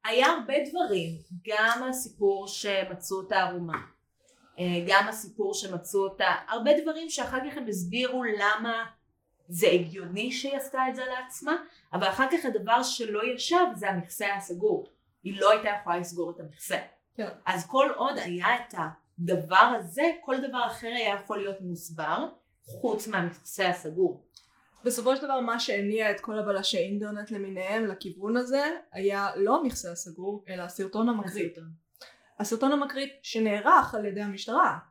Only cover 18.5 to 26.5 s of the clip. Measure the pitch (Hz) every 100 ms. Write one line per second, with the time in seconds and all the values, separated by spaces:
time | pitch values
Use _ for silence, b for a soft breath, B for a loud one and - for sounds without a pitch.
18.5 | 240 - 185 160 - _ - 170 170 156
19.5 | 185 233 233 175 262 330 320 - 262 262
20.5 | 247 233 - 233 240 214 202 - 202 196
21.5 | 196 180 170 - 165 156 180 320 - _
22.5 | _ - - 233 214 220 196 175 - -
23.5 | - 185 175 156 165 180 - _ b b
24.5 | b b _ 247 247 240 269 285 262 240
25.5 | 233 - 202 202 214 214 202 - 214 202